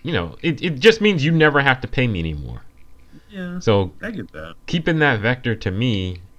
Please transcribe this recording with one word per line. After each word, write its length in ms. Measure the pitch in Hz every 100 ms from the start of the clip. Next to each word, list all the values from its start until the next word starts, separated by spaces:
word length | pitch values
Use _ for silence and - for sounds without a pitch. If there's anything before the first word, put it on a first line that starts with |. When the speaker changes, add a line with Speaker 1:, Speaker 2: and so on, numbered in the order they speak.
Speaker 1:
you 100 | 143
know, 240 | 107 85 -
it, 200 | 170 143
it 160 | 170 131
just 220 | 202 220
means 240 | 208 180
you 80 | 143
never 280 | 165 156 143
have 200 | 139 127
to 60 | -
pay 180 | - 123
me 120 | 92
anymore. 420 | 82 73 60 58 - - - - - - -
Speaker 2:
Yeah, 280 | 202 180 180
Speaker 1:
So 340 | - 101 90 -
Speaker 2:
I 100 | 208
get 180 | 196 95
that. 220 | 78 80 - -
Speaker 1:
keeping 340 | 170 170 160
that 200 | 147 113
vector 340 | 110 123 123 104
to 140 | 101
me 480 | 95 123 101 90 87 90